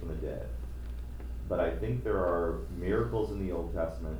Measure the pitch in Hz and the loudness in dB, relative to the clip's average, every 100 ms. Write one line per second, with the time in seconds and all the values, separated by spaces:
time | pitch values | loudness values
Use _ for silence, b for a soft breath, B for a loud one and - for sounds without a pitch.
0 | 82 80 71 - - - - - - - | -4 -2 -2 -4 -4 -4 -4 -6 -6 -6
1 | - - - - - 87 80 - 113 123 | -6 -6 -6 -6 0 2 2 2 0 0
2 | 110 98 87 87 85 78 67 85 90 110 | 2 4 4 4 2 0 -2 -2 2 4
3 | 117 113 107 98 95 85 80 80 82 - | 4 2 2 0 0 0 0 0 0 0
4 | 80 78 | -4 -4